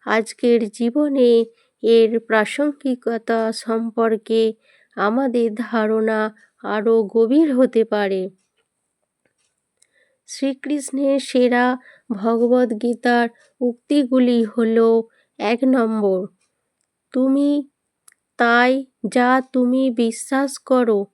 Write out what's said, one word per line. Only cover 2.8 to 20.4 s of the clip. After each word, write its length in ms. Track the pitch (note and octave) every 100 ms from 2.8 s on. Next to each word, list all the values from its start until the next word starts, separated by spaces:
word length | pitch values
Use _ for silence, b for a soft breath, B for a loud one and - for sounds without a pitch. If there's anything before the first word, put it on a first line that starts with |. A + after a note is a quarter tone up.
| C4+ B3 - A#3 A3+ A3+ A3
সম্পর্কে 880 | A3 - A3+ A3+ A3 A3+ A3 - A3+ A3 A3 b b b -
আমাদের 500 | G3 A#3 C4+ A#3+ A#3 G#3+
ধারণা 600 | A3 A3+ G#3+ A3 A3 A3 G#3+ G#3+ b b
আরও 320 | G3+ G#3 G#3+ A3+
গভীর 460 | G3+ A#3 A3+ C#4 D#4+
হতে 280 | B3+ C4 A3+
পারে। 380 | A3 G#3 G3+ F#3+ F#3+ _ _ _ _ _ _ _ _ _ _ _ _ _ _ _ _ _ _ _ _
শ্রীকৃষ্ণের 880 | - C4+ C4 C4+ D4 C4+ C4+ C#4 C#4
সেরা 460 | - B3+ B3 A#3+ B3 B3+ b b b
ভগবদ 600 | G3+ A3 A#3 A#3 B3 B3
গীতার 540 | G#3+ A#3+ A#3+ B3+ A#3+ A#3 b b b
উক্তিগুলি 760 | B3 A#3+ _ C#4+ B3+ C4 B3 A#3+
হল, 340 | A3 A#3+ A3+ A3+ A3+ A3+ A3+ b b _
এক 200 | G#3 A#3+
নম্বর, 560 | C4 B3+ A3+ A3 G3+ F#3 G3 _ _ _ _ _ _ _ _
"তুমি 360 | B3+ C4 C4+ C#4+ C#4+ C4+ _ _ _ _ _ _ -
তাই 320 | A#3+ A#3+ B3 C4+ C4 _
যা 260 | G#3+ B3+ B3 C4 B3+
তুমি 320 | B3+ B3 C4 C4+
বিশ্বাস 600 | A#3 A#3 A3+ - C4+